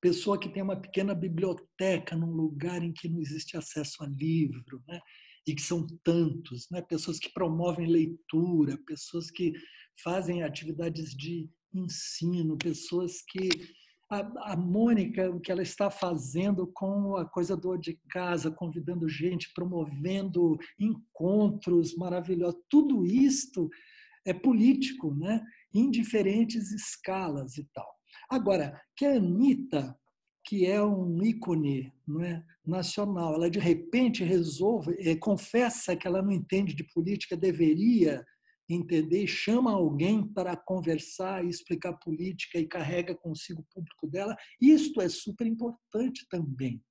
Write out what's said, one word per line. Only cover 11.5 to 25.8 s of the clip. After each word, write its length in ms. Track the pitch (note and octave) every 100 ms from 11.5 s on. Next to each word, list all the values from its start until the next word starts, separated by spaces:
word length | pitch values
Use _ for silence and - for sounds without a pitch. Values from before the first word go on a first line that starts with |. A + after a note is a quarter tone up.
| _ _
ensino, 880 | F#3+ F3 - - - E3 F3 D#3+ D#3
pessoas 640 | F3 D#3 - F3 F3+ -
que 260 | - F#3 F#3 - F3 - _ _ _
a, 420 | G#3 G#3+ A#3+ -
a 40 | F3
Mônica, 760 | F3+ G3 A#3 A3+ F#3 - F#3
o 100 | F3
que 100 | F3
ela 120 | F#3
está 280 | F3+ - G3+
fazendo 760 | - F3+ D#3+ C3 D3 G3 F#3+ F3+
com 500 | - F#3+ G3+ G3+ G3
a 80 |
coisa 320 | E3 - F3 F#3
do 200 | F3+ F3+
de 220 | D#3+ D#3+ _
casa, 400 | F#3 F3+ E3+ D#3
convidando 580 | D#3+ E3+ E3 D3 F3 D#3+
gente, 420 | C#3 E3+ F3 -
promovendo 1040 | - F3+ F3+ D3+ C#3 D#3+ F#3+ G3 F3 E3+ D#3 - _
encontros 1160 | G#3 - - - E3+ G#3 G#3 - - F3 E3 E3+
maravilhosos, 640 | F3+ F3+ E3 F3 F3 F3 _
tudo 380 | D4 D4 A#3+ F3+
isto 640 | A#3 C#4 - - - D#3+ - - - - _
é 100 | G3
político, 800 | F3+ - A3+ A#3+ - - - D#3
né? 300 | C#3+ F#3 A3 - _ _
Em 180 | G3+